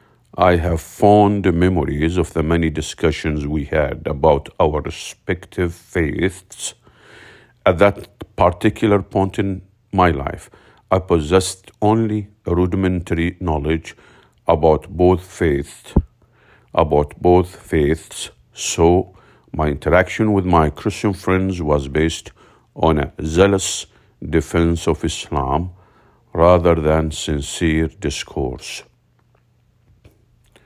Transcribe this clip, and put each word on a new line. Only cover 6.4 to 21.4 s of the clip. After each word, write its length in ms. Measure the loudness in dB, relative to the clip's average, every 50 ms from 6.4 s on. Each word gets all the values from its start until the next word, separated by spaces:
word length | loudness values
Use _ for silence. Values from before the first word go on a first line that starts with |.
| -14 _ -18 -14 -14 -14 -14 _ _ _ _ _ _ -20 -20 -20 -20 -20 -20 -20 _ _ _ _ -2
At 140 | 0 2 4
that 280 | 4 2 2 0 -6 -20 _ -20 -20 -12 _ 0
particular 640 | 0 0 2 0 -2 -2 -2 0 0 2 2 0
point 360 | 0 -2 -2 -2 -2 -2 -2 -4
in 240 | -4 -4 -6 -8 -10 _ _ _ _ _
my 180 | 0 2 2 2
life, 400 | 2 0 -4 -8 -10 -12 -14 -20 _ _ _ _ _ _ _ _
I 100 | -2 -2
possessed 720 | 0 2 0 0 2 2 2 2 2 0 -4 -12 _ -20 -8 _
only 480 | 0 0 2 2 0 0 -2 -4 -6 -8 _ _ _
a 100 | -2 0
rudimentary 800 | 0 0 0 0 0 0 0 -2 -2 -4 -4 -2 -2 -2 -2 -4 -4
knowledge 520 | -4 -4 -2 -2 -2 -2 -2 -2 -4 -8 -18 _ _ _ _ _ _ _ _ _ _ 0
about 400 | 0 2 4 4 4 2 0 -4
both 340 | -2 2 4 4 4 2
faiths, 720 | 0 -6 -6 -2 0 0 0 -2 -4 -8 -14 -20 -20 -2 0 0 0 0 _ _ _ _ _ _ _ _ _ _ _ _ 0
about 480 | 0 2 2 2 0 0 -2 -4 -2
both 320 | 2 4 4 4 4 2 -4
faiths, 800 | -16 -8 -4 -2 0 0 0 0 -2 -6 -10 -16 -14 -14 -14 -16 _ _ _ _
so 600 | -12 -10 -6 -2 2 2 4 4 2 0 -2 -8 -20 _ _ _ _ _ _
my 160 | -6 -4 -2 -2
interaction 640 | -4 -4 -2 2 2 2 2 0 -2 -2 0 2
with 140 | 2 2 2
my 240 | 2 2 2 2 2
Christian 420 | 0 -4 -6 -6 -4 -2 -2 -2
friends 500 | -2 -2 -2 -2 -2 0